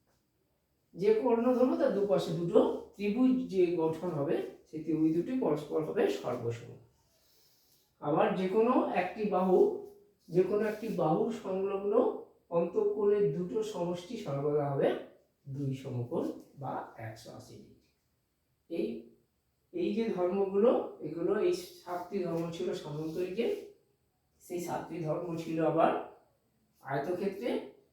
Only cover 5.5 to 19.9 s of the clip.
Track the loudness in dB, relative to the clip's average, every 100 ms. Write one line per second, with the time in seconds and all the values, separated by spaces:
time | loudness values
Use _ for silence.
5.5 | 0 -2 -4 -2 0 0 0 -4 -4 -4
6.5 | -6 -10 -20 -20 _ _ _ _ _ _
7.5 | _ _ _ _ _ 0 2 2 2 0
8.5 | 2 4 2 2 0 -2 -2 -2 2 4
9.5 | 6 6 2 -10 -18 _ _ -2 2 2
10.5 | 2 0 -2 -4 0 2 2 0 -4 -4
11.5 | -2 -2 -2 2 2 2 -2 -10 _ _
12.5 | -2 0 0 0 2 4 4 2 0 -2
13.5 | -2 -4 -4 -4 -4 -8 -10 -6 -2 0
14.5 | 0 0 2 2 2 -6 -20 _ _ -12
15.5 | -6 -4 -4 -6 -6 -4 -4 -4 -6 -16
16.5 | -10 -8 -8 -10 -12 -12 -12 -16 -18 -18
17.5 | -20 -20 -20 _ _ _ _ _ _ _
18.5 | _ -8 -4 -4 -6 -14 _ _ _ _
19.5 | _ _ -4 0